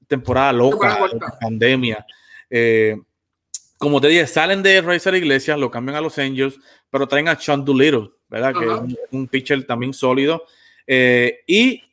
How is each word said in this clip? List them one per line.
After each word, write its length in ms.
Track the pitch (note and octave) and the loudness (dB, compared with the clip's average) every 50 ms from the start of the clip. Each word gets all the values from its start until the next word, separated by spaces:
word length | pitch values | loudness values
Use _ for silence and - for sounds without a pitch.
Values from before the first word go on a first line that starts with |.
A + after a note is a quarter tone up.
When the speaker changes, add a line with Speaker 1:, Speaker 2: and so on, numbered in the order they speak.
| _ | _
Speaker 1:
temporada 460 | - C#3+ B2+ A#2+ - B2 C3 C#3 C#3 | -6 -6 -4 -2 -2 0 2 2 2
loca, 380 | B2 A#2+ B2 C3+ C#3+ - - - | 2 2 2 2 2 2 2 0
Speaker 2:
Temporada 100 | - G#2 | 0 0
corta. 260 | - - A#2 A2+ - - | -2 -2 -4 -6 -10 -10
Speaker 1:
de 40 | - - | -10 -8
pandemia. 680 | A#2 A2 A2+ A2 A#2 B2+ C3 C3 B2 A#2 G#2+ G#2 - _ _ _ _ _ - - - - | -8 -6 -4 0 0 2 2 0 -2 -4 -6 -8 -10 _ _ _ _ _ -20 -20 -12 -6
Eh, 480 | B2 A#2+ A#2 A2+ A2+ A2 G#2+ G#2+ G#2+ A2 - _ _ _ _ _ _ _ _ _ - - _ _ _ - | -2 0 2 2 4 2 2 0 0 -4 -10 _ _ _ _ _ _ _ _ _ -18 -18 _ _ _ -4
como 240 | C#3+ D3 D3 C3+ | -2 0 2 2
te 80 | C#3 D3 | 4 4
dije, 180 | E3 F3 D#3 - | 4 4 2 0
salen 340 | - D#3 D#3+ F#3 G3 G3 | 0 0 0 0 0 0
de 200 | F#3+ G3 F#3+ F#3+ | 2 4 4 4
Racer 340 | E3 F3 F3 E3 - G3 F#3+ | 2 2 -2 -2 0 0 0
Iglesias, 420 | F#3 E3+ C#3+ C3+ C3+ C3+ D#3 D3+ D3 | 0 0 0 0 0 0 -2 -2 -2
lo 140 | C3+ A#2+ | -2 -4
cambian 240 | - A#2+ B2 C3+ D3 | -4 -6 -8 -6 -6
a 60 | D3+ | -6
los 180 | D#3+ D#3 - D3 | -6 -6 -4 -6
Angels, 400 | C#3 C3+ C3+ B2+ C3+ C#3 C3+ - _ _ _ _ _ _ | -6 -4 -2 -2 -4 -4 -4 -8 _ _ _ _ _ _
pero 180 | - C3+ C#3 C3 | -4 -4 -2 0
traen 220 | C#3 C#3+ D3+ E3+ | 0 0 0 0
a 100 | D#3 - | -2 -2
Sean 240 | - D3+ C#3+ C#3 C3+ | -2 -2 -2 -2 0
Doolittle, 480 | C#3+ C#3 C3 C#3 D#3 C#3 A#2 G#2+ - _ _ _ _ | 0 2 4 4 4 2 0 -2 -6 _ _ _ _
¿verdad? 260 | - A2 B2+ C3+ B2+ | -8 -4 -4 -4 -2
Que 120 | A#2 A#2 | -2 -4
Speaker 2:
Ajá. 100 | A2+ A2+ | -4 -4
Speaker 1:
es 60 | A2+ | -4
un, 160 | A#2+ B2+ B2 - - - | -6 -8 -10 -10 -12 -10
un 160 | - C3+ C3 - | -10 -10 -8 -4
pitcher 380 | - C3 B2+ - C#3+ C3+ B2+ | -4 -4 -2 -2 -2 -2 -2
también 280 | - A#2+ A#2 B2 C3+ C3 | -4 -6 -6 -6 -6 -6
sólido. 500 | - C3+ B2+ B2+ C3+ C3+ D3+ E3 E3 E3 _ _ _ _ _ _ _ _ | -2 -2 0 0 2 0 0 -2 -2 -6 _ _ _ _ _ _ _ _
Eh, 540 | - C3 B2+ B2+ B2+ B2 B2 B2 A#2+ - - _ - | 0 2 4 4 4 4 4 2 0 -2 -4 _ 0
y 340 | F3+ G#3+ A#3+ C4 A3+ - _ _ | 2 4 4 2 0 -2 _ _